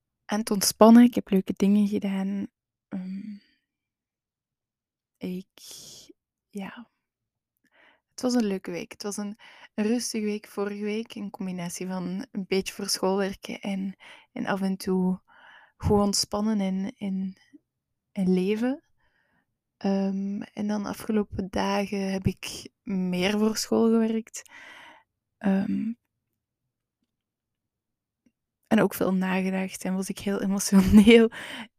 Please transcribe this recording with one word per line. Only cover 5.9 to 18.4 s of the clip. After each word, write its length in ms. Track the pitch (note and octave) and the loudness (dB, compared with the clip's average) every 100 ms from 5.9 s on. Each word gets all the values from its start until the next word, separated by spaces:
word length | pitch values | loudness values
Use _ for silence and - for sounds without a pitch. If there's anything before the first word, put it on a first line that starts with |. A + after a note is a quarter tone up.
| - - - _ _ _ | -20 -20 -20 _ _ _
ja. 420 | G3+ F#3 A#3+ A3+ _ _ _ _ _ _ _ _ _ _ _ _ | -14 -12 -14 -20 _ _ _ _ _ _ _ _ _ _ _ _
Het 120 | - | -6
was 120 | B3+ | -2
een 120 | B3 G#3 | 0 0
leuke 260 | F#3+ - | -4 -6
week. 200 | E3+ - | -10 -10
Het 120 | - | -12
was 140 | G#3 G#3 | -10 -8
een, 200 | G3+ G#3 - - - | -10 -12 -20 -20 -12
een 120 | - G#3 | -4 0
rustige 400 | B3 - A3+ G#3+ | 0 -2 -4 -4
week 220 | G#3 - | -6 -8
vorige 360 | - G3+ G3+ | -6 -6 -6
week. 320 | G#3 G#3+ A#3 G#3+ | -6 -6 -8 -12
Een 140 | G3+ | -12
combinatie 580 | - F#3 F3+ F3 - F#3 | -10 -8 -8 -8 -8 -8
van 400 | F#3 F3 F#3+ - | -6 -6 -8 -8
een 140 | G#3 F#3 | -10 -4
beetje 260 | F#3+ - | -4 -4
voor 160 | - G3 | -8 -6
school 280 | - F#3+ G3 | -2 0 0
werken 420 | G3 G3+ - - | -2 -6 -12 -10
en, 360 | G#3 G3 G3 - - - _ | -6 -6 -8 -10 -20 -20 _
en 140 | - - | -8 -4
af 160 | G3 | -2
en 160 | F#3+ F#3+ | -4 -4
toe 440 | - F#3 F#3 F#3 _ - - - - - | -2 0 0 -2 _ -20 -20 -20 -20 -4
gewoon 240 | - G#3 | 0 2
ontspannen 580 | G3+ G3 - G#3 G#3+ G#3+ | 2 0 -2 -2 -2 0
en, 340 | F#3+ F#3+ G3 - | -2 -2 -6 -8
en, 400 | G3+ F#3+ F#3+ F#3+ _ D4+ _ _ _ _ _ | -6 -4 -6 -10 _ -20 _ _ _ _ _
en 220 | - F#3 | -2 2
leven. 500 | F#3 | 2